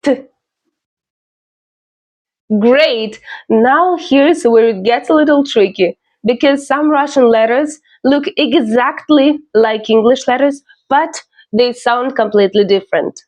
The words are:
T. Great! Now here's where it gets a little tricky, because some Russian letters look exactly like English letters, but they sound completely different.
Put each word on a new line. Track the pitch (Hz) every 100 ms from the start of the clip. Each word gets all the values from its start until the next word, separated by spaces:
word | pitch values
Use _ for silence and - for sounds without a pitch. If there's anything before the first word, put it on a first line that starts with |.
T. | - 254 - _ _ _ _ _ _ _ _ _ _ _ _ _ _ _ _ _ _ _ _ _ _ 214
Great! | 220 262 311 240 220 - - - -
Now | 220 233 285 359 349
here's | - 277 285 330
where | 240 233 233
it | 202
gets | 190 240 -
a |
little | 311 302 294
tricky, | 277 - 196 190 180 - _ _
because | 220 247 285 277 277
some | 269 302
Russian | 302 285 285 247
letters | 226 226 247 302 - _ _
look | 254 285 285 -
exactly | 285 269 226 226 247 311 - 302 277 294 -
like | 214 226 220 214
English | 220 220 254 -
letters, | 247 285 277 _ _ _
but | 285 320 311 - _ _
they | 214 247
sound | 240 - 185 254
completely | 269 220 214 196 214
different. | 202 196 - 170 151 -